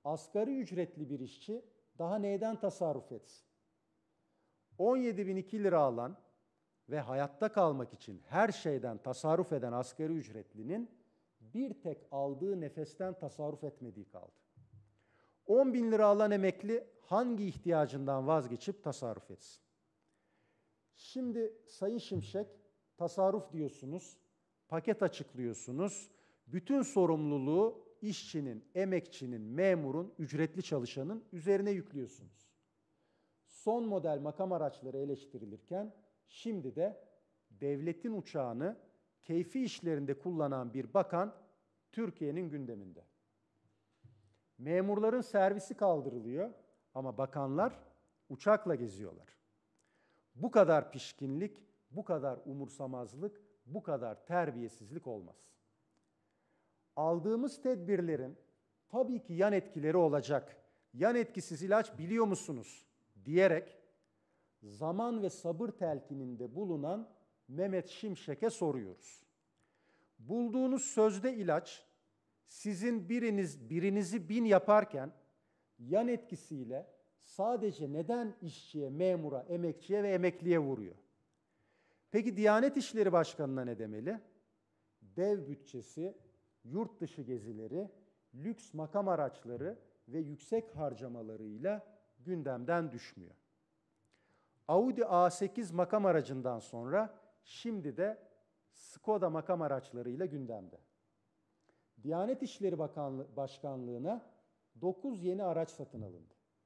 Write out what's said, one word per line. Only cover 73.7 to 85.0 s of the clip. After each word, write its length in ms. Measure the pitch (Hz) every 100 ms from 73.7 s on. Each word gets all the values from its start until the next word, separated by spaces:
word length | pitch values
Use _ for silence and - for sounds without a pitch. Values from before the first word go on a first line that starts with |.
| 165 190 202 180 220 165
bin 160 | 220 226
yaparken 680 | 190 185 208 202 139 135 - _ _ _ _ _ -
yan 280 | 120 190 240
etkisiyle 800 | 233 240 170 - 147 117 131 - _ _ _
sadece 720 | - - 208 240 208 139 147
neden 420 | 147 160 240 226 -
işçiye, 480 | 165 - - 156 139
memura, 560 | 143 185 175 151 135 139
emekçiye 540 | 175 170 - - 202
ve 80 | 202
emekliye 480 | 185 180 175 170 170
vuruyor? 360 | 143 123 95 87 _ _ _ _ _ _ _ _ _ _ _
Peki 260 | 208 226 190
Diyanet 400 | 214 214 277 277
İşleri 340 | - 220 196
Başkanı'na 540 | 175 156 - 143 131 123
ne 140 | 110
demeli? 420 | 110 107 135 214 - _ _ _ _ _ _ _